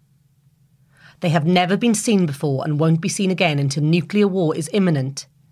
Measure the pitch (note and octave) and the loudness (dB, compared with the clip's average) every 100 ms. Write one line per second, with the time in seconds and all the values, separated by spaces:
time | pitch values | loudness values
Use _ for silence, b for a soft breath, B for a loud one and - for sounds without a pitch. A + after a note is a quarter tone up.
0 | _ _ _ _ _ _ _ _ _ B | _ _ _ _ _ _ _ _ _ B
1 | B B F3 D#3+ D3+ F3+ F3+ G3+ A#3+ G#3+ | B B 0 0 2 2 2 0 0 0
2 | - G3+ E3+ C#3 D3+ C3+ D#3 D3 D#3+ D#3+ | 0 2 0 -2 -4 -2 -2 0 2 2
3 | F#3+ - F#3+ F3+ F3+ C#3+ C#3+ D#3 D3+ F3 | 0 -2 -2 0 0 0 -2 0 0 0
4 | - G#3 G3+ F#3 D#3+ D#3 - G#3 F#3 D3 | 0 0 0 2 0 -2 -4 0 0 0
5 | C3 C3+ - _ _ | -2 -8 -16 _ _